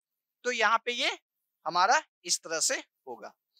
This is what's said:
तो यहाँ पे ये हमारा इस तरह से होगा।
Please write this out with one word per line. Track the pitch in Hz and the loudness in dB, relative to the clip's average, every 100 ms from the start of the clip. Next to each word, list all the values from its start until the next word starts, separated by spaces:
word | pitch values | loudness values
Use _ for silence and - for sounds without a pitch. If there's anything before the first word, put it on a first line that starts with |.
| _ _ _ _ | _ _ _ _
तो | 247 | -6
यहाँ | 233 214 226 | 0 2 2
पे | 240 | 0
ये | 240 302 403 _ _ _ _ 156 | -4 -2 -4 _ _ _ _ -4
हमारा | 170 196 302 - _ | 2 4 4 0 _
इस | 175 - | -6 -6
तरह | 160 160 | -4 -2
से | - 294 - _ 131 | -2 -4 -8 _ -16
होगा। | 117 110 - _ | -14 -16 -20 _